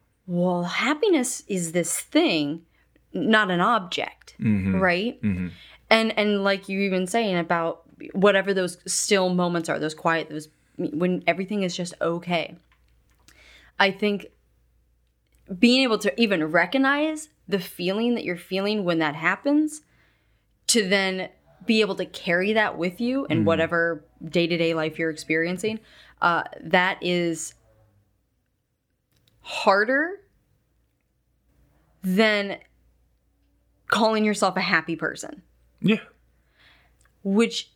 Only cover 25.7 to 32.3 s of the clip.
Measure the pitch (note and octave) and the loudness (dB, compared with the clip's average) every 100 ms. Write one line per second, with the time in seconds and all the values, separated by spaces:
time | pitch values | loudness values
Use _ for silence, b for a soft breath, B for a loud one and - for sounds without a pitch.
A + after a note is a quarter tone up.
25.7 | A3 B B B _ F3 E3 - - E3 | -6 B B B _ 0 0 -2 -10 0
26.7 | F#3 F#3 - F3+ F3 E3+ D#3+ - - _ | 2 2 -2 -2 0 0 -4 -8 -16 _
27.7 | _ _ _ _ _ _ _ _ _ _ | _ _ _ _ _ _ _ _ _ _
28.7 | _ _ _ _ _ _ _ - - - | _ _ _ _ _ _ _ -12 -2 2
29.7 | G3 G#3+ C4+ E4 G4+ _ _ _ _ _ | 4 4 0 0 -6 _ _ _ _ _
30.7 | _ _ _ _ _ _ _ _ _ _ | _ _ _ _ _ _ _ _ _ _
31.7 | _ _ _ F#3 F#3 A3 | _ _ _ 0 2 4